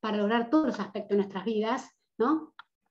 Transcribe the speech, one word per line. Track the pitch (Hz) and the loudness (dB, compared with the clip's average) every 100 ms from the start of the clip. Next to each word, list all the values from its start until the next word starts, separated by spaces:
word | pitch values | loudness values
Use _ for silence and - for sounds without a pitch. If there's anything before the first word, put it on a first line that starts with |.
para | 220 208 | -4 0
lograr | 208 233 233 | 2 2 4
todos | 311 285 | 2 2
los | - | -2
aspectos | - 208 - | -6 -8 0
de | 202 | 0
nuestras | 196 190 | 0 -4
vidas, | 202 214 220 262 - _ _ - | -4 -2 0 -2 -6 _ _ -2
¿no? | 233 311 311 - - _ _ | 0 0 -2 -16 -20 _ _